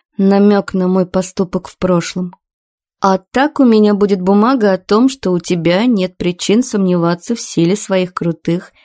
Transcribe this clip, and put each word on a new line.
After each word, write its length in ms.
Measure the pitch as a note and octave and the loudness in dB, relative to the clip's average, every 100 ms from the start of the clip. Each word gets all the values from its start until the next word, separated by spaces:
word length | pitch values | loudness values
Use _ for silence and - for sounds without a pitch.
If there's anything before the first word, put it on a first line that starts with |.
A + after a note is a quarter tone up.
| _ - | _ -2
намёк 560 | G3 G3+ G3+ G3+ G3 | 2 4 4 2 0
на 140 | F#3+ F#3 | -2 0
мой 180 | F#3 F3+ | 0 0
поступок 640 | F#3+ F3+ - F#3 F3+ - | -2 -4 -4 -4 -6 -8
в 100 | - | -6
прошлом. 580 | F3+ F3 E3+ F#3 F3+ - _ _ _ _ _ _ | -2 0 -2 -6 -8 -12 _ _ _ _ _ _
«А 160 | G3 F#3+ | 0 0
так 420 | _ B3 D4 C#4+ | _ -2 0 2
у 60 | B3 | 4
меня 300 | G#3+ G#3 G3+ | 4 4 2
будет 260 | G3+ G3 | 0 0
бумага 500 | F3+ G3+ A3 C4+ G#3 | 0 2 2 2 0
о 60 | F#3 | 0
том, 320 | - G#3 C4 | 0 2 2
что 220 | - F#3 | 0 -4
у 80 | F3 | -4
тебя 460 | - F3+ E3 F3+ B3 | -2 -2 0 0 2
нет 280 | G#3 F#3 - | 0 -2 -4
причин 480 | F3 F3 - G#3+ | -6 -4 0 0
сомневаться 720 | B3+ G#3 F#3 F3+ E3+ F3 - A#3 | 0 -2 0 0 0 -2 -4 -8
в 60 | |
силе 340 | - - E3+ G#3 | -6 -2 0 0
своих 380 | - F#3+ F3+ | -2 -2 -2
крутых 580 | - E3+ E3 - F3 - _ | -4 -6 -4 -4 -4 -6 _